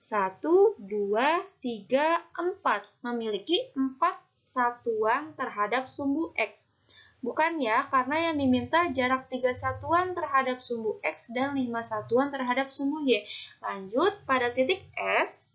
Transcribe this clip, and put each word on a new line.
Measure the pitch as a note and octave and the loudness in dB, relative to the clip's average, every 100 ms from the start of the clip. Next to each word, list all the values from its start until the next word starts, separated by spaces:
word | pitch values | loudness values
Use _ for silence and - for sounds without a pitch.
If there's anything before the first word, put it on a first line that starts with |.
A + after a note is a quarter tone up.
satu, | - G#3+ F#3+ F#3+ D4+ F4+ G4+ G4+ | -2 -2 -2 -2 2 6 6 4
dua, | G3 G#3 G3+ G#3 C4+ E4+ - _ | -6 -4 0 2 4 2 -2 _
tiga, | B3+ A3+ F#3+ C4 D4+ E4+ - - | -8 -6 0 2 2 0 -2 -4
empat. | F4 G4 - G#3 - _ | -4 -2 0 0 -4 _
Memiliki | A#3+ A#3+ A3+ G#3 G3+ F4 C5 | -6 -4 -2 -4 0 -2 -2
empat | - C4 C4 E4+ F#4+ _ _ | -2 -2 2 0 0 _ _
satuan | _ B3+ A#3+ B3 A#3+ A3 G#3+ B3+ D#4 D4+ | _ 0 0 0 -4 0 2 0 -2 -6
terhadap | B3 D#4 D#4+ B3 G#3 | -6 -2 0 0 -2
sumbu | - C#4 C#4+ E4 - | -4 -2 0 -2 -2
X. | G#3+ - - _ _ - - _ | -4 -4 -20 _ _ -20 -20 _
Bukan | A#3+ - D#4+ E4 | -6 0 0 0
ya, | A#3+ A3+ C4+ | 0 0 2
karena | C4+ B3+ D4+ E4 | 0 2 0 0
yang | D4+ | 2
diminta | C4+ B3+ A#3+ D#4+ F4 | 2 2 2 2 2
jarak | C4 B3 C4 - | 0 0 0 -2
tiga | B3+ B3+ B3+ | -2 -2 -2
satuan | C4 C4 C#4 E4+ F#4 | -4 -6 0 2 2
terhadap | F4+ D4+ C4+ B3+ B3+ | -2 0 2 2 -4
sumbu | - A#3 A3 - | -4 -4 -4 -4
X | D3+ - - | -6 -6 -8
dan | A#3+ C#4 C#4 | -2 -2 0
lima | B3 A3+ | -2 -4
satuan | A3+ G#3+ G#3+ A#3 C#4 | -4 -6 0 2 2
terhadap | C#4 B3+ B3 C4+ | 0 0 0 -2
sumbu | - C#4 D#4 C#4+ | -2 -4 0 2
Y. | G#3+ G#3 - - - | 2 0 -14 -14 -10
Lanjut | G#3+ G3 F#3+ A3+ F#4 G4+ - | -8 -8 -2 2 2 0 -2
pada | C4 A#3+ | 0 2
titik | B3 C4 F#4+ - - | 2 2 0 -4 -6
S. | F#3+ G#3 E4+ - _ | 0 0 0 -4 _